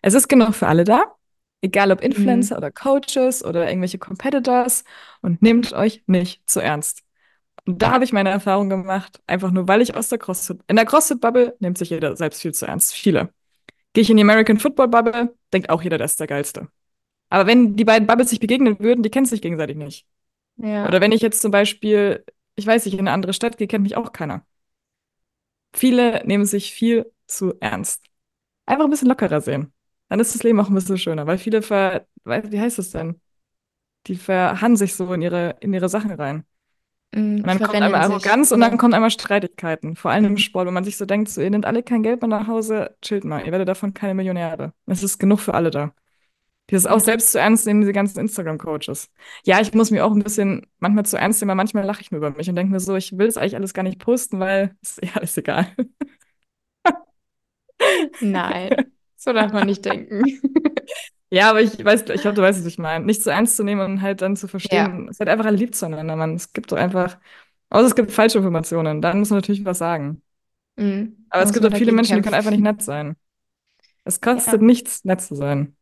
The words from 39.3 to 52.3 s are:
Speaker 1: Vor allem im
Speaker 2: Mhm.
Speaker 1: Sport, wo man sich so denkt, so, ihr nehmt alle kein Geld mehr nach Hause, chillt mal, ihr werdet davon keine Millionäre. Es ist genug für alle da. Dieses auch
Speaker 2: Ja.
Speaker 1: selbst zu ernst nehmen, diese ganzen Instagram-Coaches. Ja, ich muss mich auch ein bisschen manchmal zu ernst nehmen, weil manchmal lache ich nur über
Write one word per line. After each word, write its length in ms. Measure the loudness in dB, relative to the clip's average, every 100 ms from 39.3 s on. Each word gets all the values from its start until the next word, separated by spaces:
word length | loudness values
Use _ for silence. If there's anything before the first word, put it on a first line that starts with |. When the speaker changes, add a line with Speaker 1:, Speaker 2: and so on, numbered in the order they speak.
| -2 -2 -8 -8 -6 -8 -8
Speaker 1:
Vor 140 | -2
allem 140 | 2
im 80 | 2
Speaker 2:
Mhm. 60 | 2
Speaker 1:
Sport, 280 | -2 -2 -4
wo 40 |
man 120 | -4
sich 120 | -6 -8
so 80 | -4
denkt, 220 | -2 -2
so, 100 | -4
ihr 100 | -2
nehmt 160 | -2 -2
alle 160 | -4
kein 200 | -2 -2
Geld 180 | 0 -2
mehr 60 | -2
nach 180 | -2 -2
Hause, 500 | -4 -4 -4 -6 _
chillt 220 | -6 -6
mal, 200 | -4 -8
ihr 80 | -4
werdet 160 | -4 -2
davon 260 | -4 -6
keine 200 | -6 -6
Millionäre. 580 | -4 -4 -4 -6 -8 -10 -12 -6
Es 160 | -4
ist 160 | -4 -2
genug 220 | 2 2
für 140 | 0
alle 160 | 0 0
da. 220 | -2 -6 _ _ _ _ _ _ _ _
Dieses 160 | 0 4
auch 80 |
Speaker 2:
Ja. 60 | 4
Speaker 1:
selbst 320 | 4 2 2
zu 60 | 2
ernst 260 | 4 2 2
nehmen, 140 | 2
diese 120 | 2
ganzen 280 | 2 -2 -2
Instagram-Coaches. 880 | -6 -6 -8 -8 -8 -8 -8 -12 -12 _ -20 -8
Ja, 160 | 2 2
ich 140 | 4
muss 160 | 2 2
mich 100 | 2
auch 100 | 2
ein 100 | 2
bisschen 440 | 0 -2 -2 -4 -8 _
manchmal 260 | 0 0
zu 120 | 0 -2
ernst 220 | -2 0
nehmen, 80 | -2
weil 60 | -2
manchmal 280 | -2 -2
lache 160 | -4 -8
ich 80 | -8
nur 60 | -6
über 120 | -6